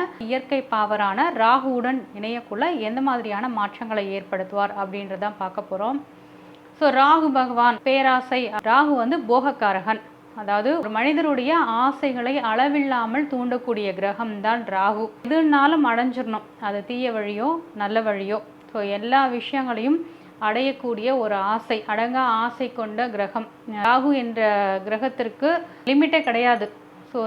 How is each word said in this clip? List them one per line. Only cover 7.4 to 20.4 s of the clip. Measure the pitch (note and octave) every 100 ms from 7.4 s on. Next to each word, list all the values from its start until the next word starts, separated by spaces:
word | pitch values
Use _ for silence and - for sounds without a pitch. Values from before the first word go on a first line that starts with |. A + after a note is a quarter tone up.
| B3+ A#3+ A#3+ G#3
பேராசை, | C4+ C4+ C4 B3+ B3+ B3+ A#3 G#3 A3
ராகு | B3 D4 C4+
வந்து | A#3 D#4+ A3+
போகக்காரகன். | B3 C4+ C4+ G#3 F#3+ G3 A3 - - - -
அதாவது | G3+ G3+ A3 E4
ஒரு | B3 A3
மனிதருடைய | C4 D#4 D#4+ C4 B3+ E4 B3 A3+
ஆசைகளை | C4 C#4+ C#4+ B3 A#3+ C#4 A#3
அளவில்லாமல் | A3 C#4 D4 C#4 B3+ A3+ B3+ D4
தூண்டக்கூடிய | B3+ B3 B3 B3 A3 G3+ F3+
கிரகம்தான் | G3 G3+ A#3 G#3 G#3 A#3 G3+
ராகு. | F#3+ G3 G#3 A3 - A#3+
எதுனாலும் | D#4 D#4+ C#4+ C#4+ D#4+ C4
அடைஞ்சிடணும், | A#3 B3+ A#3+ A3+ G#3+ - - G#3
அது | G3+ G3
தீய | B3 B3+ A3
வழியோ | G#3 G#3 C4 E4 - G#3+
நல்ல | G3+ A3 A3
வழியோ. | G3+ G3 G#3+ - - -
So, | A3 G3+ G3+
எல்லா | A3+ C4+ C4+ A#3+
விஷயங்களையும் | - C#4 B3+ A3 B3 E4 E4 - - -